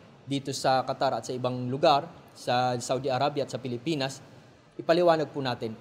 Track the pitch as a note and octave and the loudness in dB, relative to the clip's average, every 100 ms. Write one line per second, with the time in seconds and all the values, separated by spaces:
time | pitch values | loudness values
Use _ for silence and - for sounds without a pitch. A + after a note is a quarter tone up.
0 | - - - C#3 C#3+ C3 D3 C3 B2+ C3 | -20 -16 -6 -6 -4 -2 2 2 0 0
1 | C#3 A#2+ - B2+ B2 B2+ B2 C3+ D#3+ C#3 | 0 -2 -4 -4 -2 -2 -4 2 4 4
2 | - - - - - B2 B2+ B2 - C3 | 2 -12 -20 -10 -2 2 2 0 -2 -2
3 | C3+ B2+ C#3 C#3+ B2+ B2 B2+ A#2+ E3 D#3 | 0 0 0 -2 -4 -6 -6 -6 -4 -2
4 | C3+ - - - - - _ - - E3+ | -2 -6 -18 -20 -20 -20 _ -4 2 4
5 | F3 D#3+ D3 D3 C3 A#2 A2+ A2 | 6 4 2 -4 -4 -4 -6 -8